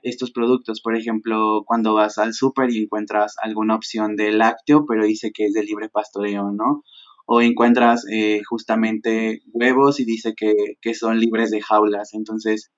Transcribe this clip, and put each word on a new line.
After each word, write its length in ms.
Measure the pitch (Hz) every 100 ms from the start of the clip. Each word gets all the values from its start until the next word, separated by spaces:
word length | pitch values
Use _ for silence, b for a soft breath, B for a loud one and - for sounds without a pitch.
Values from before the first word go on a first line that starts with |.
estos 300 | 123 120 123
productos. 500 | 120 117 123 117 107
Por 160 | 113 113
ejemplo, 680 | 117 113 113 110 110 107 -
cuando 260 | 117 110
vas 240 | 107 107 107
al 160 | 110
súper 380 | 113 135 135 127
y 120 | 110
encuentras 520 | 107 107 104 107 104 -
alguna 360 | 110 107 110 110
opción 400 | - 113 107 107
de 160 | 107
lácteo, 540 | 107 113 120 - 151 147
pero 180 | 110 107
dice 260 | 107 107
que 140 | - 104
es 80 |
de 100 | 107
libre 260 | 104 104 107
pastoreo, 640 | 127 123 101 104 101 101
¿no? 320 | 101 120 147 b b b b -
O 140 | 120
encuentras, 640 | 117 117 120 120 120 120 -
eh, 300 | 110 107 104 104
justamente 920 | 113 - 113 110 110 113 113 110 113 -
huevos 480 | 117 120 131 139 139
y 60 | 113
dice 280 | 113 117 110
que, 180 | 107 107 104 -
que 120 | 113 117
son 240 | 113 113
libres 320 | 113 110 110
de 100 | 107
jaulas. 520 | - 107 104 104 104
Entonces, 580 | 107 110 110 110 107 -